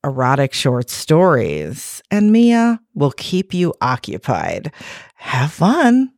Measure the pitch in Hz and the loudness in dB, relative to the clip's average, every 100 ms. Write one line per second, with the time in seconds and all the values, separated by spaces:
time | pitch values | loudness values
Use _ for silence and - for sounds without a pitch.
0 | 143 131 127 139 135 - 139 123 120 - | -4 0 0 2 0 0 -2 -2 -4 -10
1 | - 160 185 135 95 76 76 147 - - | 0 4 4 2 0 -4 -8 -10 -14 -16
2 | _ 208 214 220 233 233 233 226 _ - | _ 0 4 6 4 4 2 0 _ -2
3 | 143 - - 185 190 175 175 - 123 127 | -2 -2 -4 -4 -2 -2 -2 -2 -4 -4
4 | - - - 95 80 87 - - - - | -6 -8 -4 -2 -2 -6 -10 -14 -18 -18
5 | - _ - 131 143 - 180 311 262 247 | -20 _ -6 -4 -4 0 0 4 4 4
6 | 262 | 0